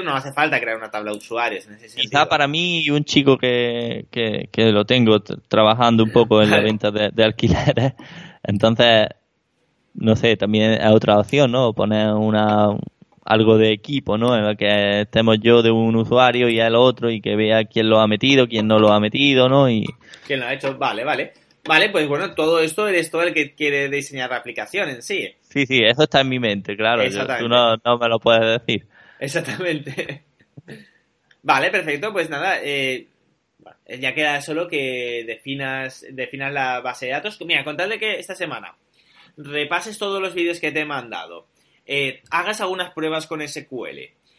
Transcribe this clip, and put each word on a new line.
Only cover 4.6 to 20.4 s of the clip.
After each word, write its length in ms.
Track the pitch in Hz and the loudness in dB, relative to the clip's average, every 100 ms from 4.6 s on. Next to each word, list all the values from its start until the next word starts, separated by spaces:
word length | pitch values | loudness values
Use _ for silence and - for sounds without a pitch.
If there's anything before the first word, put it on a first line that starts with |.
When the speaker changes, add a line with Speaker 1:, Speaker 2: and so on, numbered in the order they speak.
| 113 | 2
Speaker 2:
lo 140 | 104 104 | 4 2
tengo 340 | 127 113 107 | 4 4 4
t-, 140 | - - - | 2 -12 -2
trabajando 580 | 107 107 113 120 113 | 4 4 4 4 4
un 60 | 110 | 4
poco 300 | 120 110 107 | 4 6 4
en 60 | 107 | 4
la 60 | 104 | 4
Speaker 1:
Vale. 120 | 107 | 2
Speaker 2:
venta 220 | 107 107 | 0 -2
de, 200 | 104 107 | -2 -2
de 120 | - | 2
alquileres. 680 | 110 - 117 90 143 123 135 - - - - - | 0 2 0 0 0 0 0 -4 -18 -20 -20 -14
Entonces, 640 | - 104 113 117 120 113 107 - _ _ _ _ _ _ _ | -6 0 0 4 6 6 4 -4 _ _ _ _ _ _ _
no 220 | - 110 110 | -4 0 2
sé, 200 | 117 107 | 2 2
también 340 | 101 107 110 | 0 2 2
es 180 | 110 107 | 2 4
otra 280 | 110 - 104 | 4 6 2
opción, 340 | 104 139 135 | 4 2 2
¿no? 220 | 123 120 | 2 0
Poner 400 | 107 107 107 107 | 0 -2 0 0
una, 540 | 107 107 107 107 107 104 104 - _ _ _ - | 0 0 0 2 2 2 0 -8 _ _ _ 0
algo 320 | 110 110 110 | 2 6 6
de 140 | 110 | 4
equipo, 440 | 107 123 139 - 104 | 0 -4 -8 -4 -2
¿no? 180 | 117 | 0
En 100 | 120 104 | 0 0
el 100 | 104 | -2
que 460 | 104 104 101 104 | 0 0 0 0
estemos 360 | 107 113 113 110 | -2 0 2 2
yo 220 | 113 120 | 6 6
de 100 | 113 | 6
un 260 | 113 113 113 | 2 2 0
usuario 520 | 107 120 127 123 120 | 2 4 4 4 2
y 100 | 113 | 2
el 140 | 113 | 2
otro 360 | 117 127 117 117 | 4 4 2 -2
y 100 | 113 | -4
que 160 | 101 104 | -2 0
vea 300 | 107 110 110 | 2 2 0
quién 240 | 113 110 | 0 2
lo 100 | 110 | 4
ha 60 | 107 | 4
metido, 420 | 104 131 139 120 | 2 2 4 2
quién 180 | 113 107 | 0 2
no 120 | 110 | 6
lo 120 | 107 | 6
ha 100 | 104 | 4
metido, 500 | 107 127 139 135 127 | 2 0 2 4 4
¿no? 180 | 139 135 | 4 4
Y 160 | 110 - - _ - - | 2 -4 -10 _ -18 -8
Speaker 1:
¿Quién 140 | 139 | -6